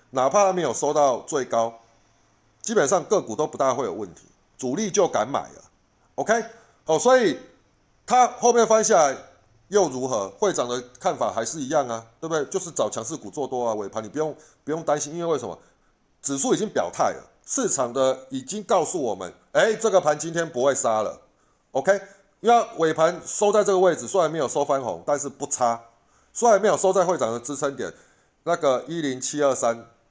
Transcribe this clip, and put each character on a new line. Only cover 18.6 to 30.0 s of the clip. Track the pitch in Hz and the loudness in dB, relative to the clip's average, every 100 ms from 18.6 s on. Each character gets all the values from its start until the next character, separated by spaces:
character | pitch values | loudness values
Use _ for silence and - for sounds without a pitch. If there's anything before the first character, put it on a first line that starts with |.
告 | 196 196 | 0 0
诉 | 151 170 | 0 -2
我 | 120 | -4
们， | 95 90 - _ | -4 -10 -14 _
哎， | 147 214 | 2 2
这 | 220 220 | 2 2
个 | 185 | 2
盘 | - 147 | 2 0
今 | 165 | -4
天 | 165 165 | -4 -4
不 | 123 | 0
会 | 139 | 0
杀 | 127 123 110 | 2 0 0
了。 | 98 - _ _ _ _ _ | -2 -8 _ _ _ _ _
OK， | 131 160 202 196 - _ _ | -2 0 0 -4 -20 _ _
因 | 214 | 2
为 | 233 - - | 4 2 0
尾 | 160 | 0
盘 | 156 160 175 - | 2 2 0 -8
收 | - 208 | 0 2
在 | 208 | 4
这 | 196 | 2
个 | 185 | 4
位 | 185 | 4
置， | 139 117 | 2 -2
虽 | 196 | 0
然 | 156 | 0
没 | 160 | 0
有 | 123 | -2
收 | 147 | -2
翻 | 147 139 | 0 -2
红， | 117 85 117 | -2 -6 -4
但 | 143 | -4
是 | 135 | -4
不 | - 131 | -10 -8
差。 | - 120 117 - _ _ _ _ | -2 0 -2 -8 _ _ _ _
虽 | - 233 | 0 4
然 | 202 | 4
没 | 208 | 4
有 | 151 | 2
收 | 190 | 2
在 | 190 | 2
会 | 175 165 | 2 0
长 | 113 | -2
的 | 117 | -4
支 | 131 | -8
撑 | 139 143 131 | -6 -6 -4
点， | 90 - _ _ _ _ | -10 -12 _ _ _ _
那 | 160 170 | -4 0
个 | 143 123 143 | 2 0 -2
一 | 170 | -4
零 | 147 131 | -4 -4
七 | - 147 | -6 0
二 | 143 | 0
三， | 127 117 117 - _ | 2 0 -2 -8 _